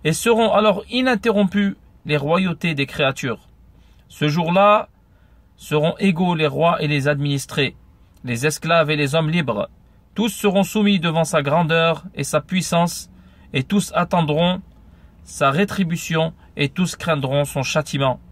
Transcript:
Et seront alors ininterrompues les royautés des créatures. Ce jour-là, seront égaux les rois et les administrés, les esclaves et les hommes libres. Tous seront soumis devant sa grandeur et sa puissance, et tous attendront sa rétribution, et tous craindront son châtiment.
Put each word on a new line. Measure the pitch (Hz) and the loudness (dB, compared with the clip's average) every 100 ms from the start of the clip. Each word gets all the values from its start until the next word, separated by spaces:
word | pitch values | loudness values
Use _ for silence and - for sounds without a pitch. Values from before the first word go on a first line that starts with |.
Et | 156 | -2
seront | 165 233 226 220 | 0 2 4 4
alors | 196 214 196 - | 4 2 0 -2
ininterrompues | 247 262 233 233 202 196 202 202 - - - | -2 0 0 2 2 2 2 -2 -4 -16 -18
les | 139 147 | -2 -2
royautés | 139 175 185 165 175 | 2 0 0 -2 -2
des | 143 139 | -2 -4
créatures. | 151 139 135 131 107 _ _ - - - - _ | 0 -2 0 -6 -8 _ _ -20 -20 -20 -20 _
Ce | - 147 | -2 0
jour-là, | 156 170 180 202 214 - _ _ _ _ _ _ _ | 0 0 4 6 4 0 _ _ _ _ _ _ _
seront | - 151 160 - | -2 0 0 0
égaux | 196 165 180 | 0 2 0
les | 165 151 | 0 -2
rois | 139 165 165 | 2 0 2
et | 151 | 0
les | 147 139 | 0 0
administrés, | 143 143 139 - - 135 - - _ _ _ | 0 -2 -2 -4 -2 -2 -4 -20 _ _ _
les | 123 117 151 | -8 -2 -2
esclaves | - 160 170 151 | -2 2 2 2
et | 151 | 0
les | 139 | 0
hommes | 160 156 | 0 0
libres. | 170 131 104 - - _ _ _ | -2 -2 -4 -6 -10 _ _ _
Tous | - 220 | -4 -4
seront | - 202 190 | 0 0 2
soumis | 190 214 208 196 | 0 0 2 2
devant | 170 160 | 0 0
sa | 160 160 | 0 0
grandeur | 139 156 160 165 165 160 - | 0 0 2 2 2 0 -8
et | - | -8
sa | 139 151 | -2 -2
puissance, | - 185 - 170 170 - - - - - - | -2 -4 0 0 0 -4 -14 -20 -20 -20 -6
et | 143 | -6
tous | 131 202 - | 0 0 0
attendront | 160 170 180 156 151 175 185 - - - - - - | -4 0 0 0 2 0 -2 -8 -20 -20 -20 -20 -20
sa | - - 139 | -20 0 0
rétribution, | 143 202 - 175 170 - 165 160 - - - | 2 0 0 -2 -4 -2 -2 -2 -6 -16 -4
et | 143 | -4
tous | - 180 | -2 -4
craindront | - - 151 131 143 | -2 -4 -2 0 -2
son | 143 147 | -2 -4
châtiment. | 127 156 147 139 139 123 - | -2 -2 -2 -2 -2 -2 -10